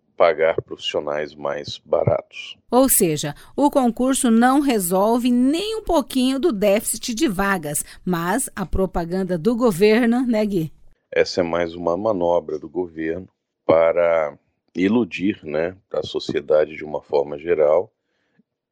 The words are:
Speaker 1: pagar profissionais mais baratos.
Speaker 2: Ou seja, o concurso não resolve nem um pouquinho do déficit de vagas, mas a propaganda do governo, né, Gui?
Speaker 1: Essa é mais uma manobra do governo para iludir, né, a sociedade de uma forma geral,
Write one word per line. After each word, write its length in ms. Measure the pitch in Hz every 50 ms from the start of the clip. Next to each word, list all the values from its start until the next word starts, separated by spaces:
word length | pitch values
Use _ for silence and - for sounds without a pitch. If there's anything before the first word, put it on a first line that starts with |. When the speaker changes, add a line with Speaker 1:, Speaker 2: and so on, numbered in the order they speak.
| _ _ _
Speaker 1:
pagar 440 | - 117 - 78 73 80 82 80 -
profissionais 720 | - - 80 - - - - 85 76 73 73 76 76 73 76
mais 460 | 76 73 71 71 71 71 - - - _
baratos. 720 | 71 80 80 82 82 80 - - _ - - - - - _ _ -
Speaker 2:
Ou 180 | 240 254 269
seja, 460 | 254 - - 196 165 151 143 - 143 - - - - -
o 160 | 262 277 285
concurso 580 | - 285 254 240 226 - 254 262 269 - - 233
não 300 | 226 226 233 240 269 302
resolve 720 | 285 - 233 208 180 165 190 190 202 226 233 247 233 254
nem 440 | 247 247 254 269 311 339 403 440 440
um 80 | 440 427
pouquinho 560 | - 339 294 226 - - 262 247 262 269 269
do 120 | 254 359
déficit 640 | 214 190 208 202 196 226 - - - - - 254 226
de 120 | 220 330
vagas, 560 | 247 175 185 196 196 196 175 151 147 151 - - - - - -
mas 420 | 180 175 165 170 180 208 254 - - -
a 80 | 214 185
propaganda 720 | - - 185 190 180 - 180 165 170 180 196 190 170 185
do 200 | 165 156 226 247
governo, 680 | 220 254 226 165 160 208 214 214 240 247 233 233 254 262
né, 200 | 247 220 214 220
Gui? 260 | 208 196 165 160 - - - - - - _ _ -
Speaker 1:
Essa 300 | - 82 82 - - 95
é 20 | 87
mais 300 | 82 82 87 87 82 82
uma 240 | 87 85 85 87
manobra 600 | 92 107 113 101 90 87 85 87 85 78 76 78 73
do 100 | 80 78
governo 580 | 76 90 90 85 80 80 80 80 82 92 92 - _ _ _ _ _ _ _
para 720 | 80 80 82 82 82 82 87 87 85 82 80 78 73 71 - _ _ _ _ _ _ -
iludir, 680 | 87 92 101 113 123 110 80 - 85 90 104 98 - -
né, 320 | 76 73 78 85 90 95 95 _ _
a 120 | - - -
sociedade 720 | - - 76 - - - 73 71 69 76 78 78 76 78
de 100 | 76 78
uma 160 | 76 73 73
forma 360 | - - 76 71 71 73 73 73
geral, 520 | 78 87 85 78 76 73 78 87 107 113 _ _ _ _ _ _ _ _ _ _ _ _ _ _ _ _